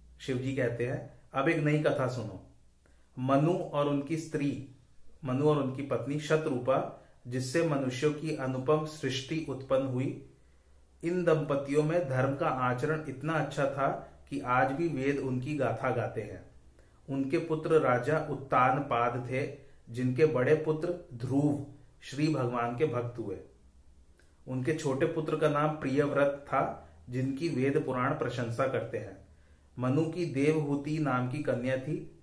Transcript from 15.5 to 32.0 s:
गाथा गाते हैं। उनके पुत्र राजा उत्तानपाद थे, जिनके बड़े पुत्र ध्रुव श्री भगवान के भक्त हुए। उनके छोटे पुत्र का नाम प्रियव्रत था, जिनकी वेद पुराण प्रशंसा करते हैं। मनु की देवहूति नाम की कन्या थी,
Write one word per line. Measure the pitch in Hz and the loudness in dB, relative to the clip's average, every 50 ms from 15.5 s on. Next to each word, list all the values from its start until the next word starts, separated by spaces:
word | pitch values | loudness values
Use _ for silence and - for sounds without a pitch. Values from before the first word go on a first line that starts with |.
| 151 | -2
गाथा | 143 127 - - - 135 127 | 0 0 0 0 0 0 0
गाते | 117 117 107 101 - 110 | 0 0 -2 -4 -4 -6
हैं। | 104 87 90 90 - - - - - - - - - - - - - - | -8 -8 -10 -12 -14 -18 -20 -20 -20 -20 -20 -20 -20 -20 -20 -16 -10 -6
उनके | 135 135 135 135 170 | -2 -2 0 0 0
पुत्र | 160 156 - 156 151 - 160 | 0 0 0 -2 -2 2 4
राजा | 160 151 135 127 123 120 120 143 156 156 147 - | 4 6 6 6 4 2 2 2 0 0 0 -2
उत्तानपाद | 143 - - - 147 127 127 131 139 147 143 - 123 117 120 120 120 127 127 120 | -6 -6 -4 2 4 4 6 6 4 2 0 0 2 2 2 2 0 -2 -4 -4
थे, | 127 135 143 - - - - - - - - - | -4 -4 -4 -4 -8 -12 -18 -20 -20 -20 -18 -10
जिनके | 117 123 127 127 127 143 156 | -6 -2 -2 0 4 4 4
बड़े | 139 123 123 127 143 156 | 4 4 4 4 4 4
पुत्र | 156 - 160 151 151 - 175 175 - - - 120 | 4 2 0 -2 0 -2 -4 -4 -4 -8 -12 -12
ध्रुव | 113 123 117 135 139 147 147 - - - - - - - - - - | -8 -4 0 2 2 2 2 2 -2 -6 -10 -14 -20 -20 -20 -20 -20
श्री | - - 131 135 151 156 151 | -16 -10 -4 -2 0 0 0
भगवान | 131 123 120 123 120 117 117 123 | 0 0 0 0 0 -2 0 0
के | 123 156 | 0 0
भक्त | 127 120 123 117 117 - 117 | 0 0 0 -4 -4 -6 -8
हुए। | 107 101 95 - - - - - - - - - - - - - - - - _ - - _ - - | -8 -8 -8 -10 -12 -18 -20 -20 -20 -20 -20 -20 -20 -20 -20 -20 -20 -20 -20 _ -20 -20 _ -18 -12
उनके | 131 127 131 127 160 156 | -8 -6 -2 0 0 -2
छोटे | 156 - 143 131 135 165 | 0 0 0 0 2 2
पुत्र | 160 - 165 151 151 156 | 0 0 0 -2 0 0
का | 151 160 147 | 2 2 2
नाम | 143 143 151 151 | 2 2 2 0
प्रियव्रत | 151 - 143 135 127 143 147 139 135 139 143 139 139 - - | 0 -2 -2 0 2 2 2 4 4 4 4 4 2 -2 -4
था, | - 143 135 - - - - - - - - - - | -2 0 0 0 0 -2 -8 -14 -20 -20 -20 -12 -8
जिनकी | 127 127 131 135 135 160 170 165 | -4 -2 -2 -2 -2 -2 -2 -2
वेद | 139 127 131 139 143 151 - | 0 0 2 2 2 0 0
पुराण | 131 127 123 123 139 | 0 0 0 0 0
प्रशंसा | 151 - - - - 127 120 113 113 - 135 | 0 0 -2 -2 -2 -2 -4 -2 0 0 0
करते | 123 120 117 107 - - | 0 0 -2 -4 -4 -6
हैं। | 104 104 101 92 - - - - - - - - - - - - 120 | -8 -8 -8 -14 -16 -20 -20 -20 -20 -20 -20 -20 -20 -20 -16 -8 -4
मनु | 123 127 135 160 165 | 0 2 2 2 2
की | 160 160 180 170 | 0 -2 -4 -4
देवहूति | 147 120 135 139 151 156 156 147 143 143 143 143 151 151 160 | -2 0 2 2 4 4 2 2 0 -2 -2 -2 -2 -2 0
नाम | 151 135 127 123 123 127 | 0 0 0 0 0 -2
की | 135 | -4
कन्या | 151 - - 120 117 120 131 131 | -4 -2 -2 -2 0 0 -2 -2
थी, | 131 - 151 156 - | -2 -2 -4 -6 -6